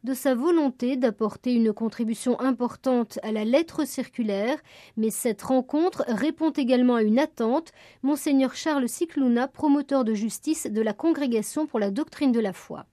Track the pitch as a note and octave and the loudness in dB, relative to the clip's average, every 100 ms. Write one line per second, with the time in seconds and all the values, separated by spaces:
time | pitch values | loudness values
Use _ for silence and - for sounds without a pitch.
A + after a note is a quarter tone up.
0 | A#3 B3+ C#4+ B3 D#4 E4+ C#4+ B3+ A#3+ C4 | -4 -2 0 0 2 2 2 0 -2 0
1 | B3 G#3+ G#3+ - B3+ A#3+ A3 G#3 A3+ - | 0 0 -4 -2 0 2 2 0 -6 -4
2 | A3+ A3 B3+ A#3+ B3+ A#3+ A#3+ - C4 B3 | -4 -2 -2 0 0 -2 -4 -4 -2 0
3 | A3+ - A3 G#3+ G#3+ C4+ E4 - C#4+ - | -2 -6 -6 -4 2 2 2 -4 -4 -4
4 | - - A3 G3 A3 D4+ _ - - - | -8 -4 -4 -2 -2 -4 _ -20 -12 -4
5 | A3 - B3 G#3+ - C4 B3+ D4 E4 - | -4 -2 -4 -4 0 0 2 0 0 0
6 | - A3 D4+ D#4 D#4+ - B3 B3+ B3 A#3 | -4 0 -2 0 -2 0 2 4 4 4
7 | G#3+ A3+ D4+ - A3+ C#4 E4 - - _ | 4 2 0 -2 -2 -2 -4 -20 -20 _
8 | C4+ D4 D#4 C4+ C4 - D#4+ C#4+ A#3+ - | -2 -2 2 2 2 -2 -2 0 -2 -4
9 | E4 - C4 A#3 C4+ - D4+ C#4+ C#4 C#4 | -4 0 2 2 0 0 2 2 2 0
10 | A3+ G#3+ G#3+ - - D#4 - G#3+ A3 G#3 | 2 0 -2 -4 -4 -4 -2 -2 -2 0
11 | D#4+ D4 C#4 A3+ G#3 - D#4 A3+ G3+ G3 | 0 0 0 0 -2 -4 -2 -2 -2 -2
12 | D#4 - C#4 A#3 G#3 F3 - - - | -6 0 2 2 0 -4 -14 -16 -16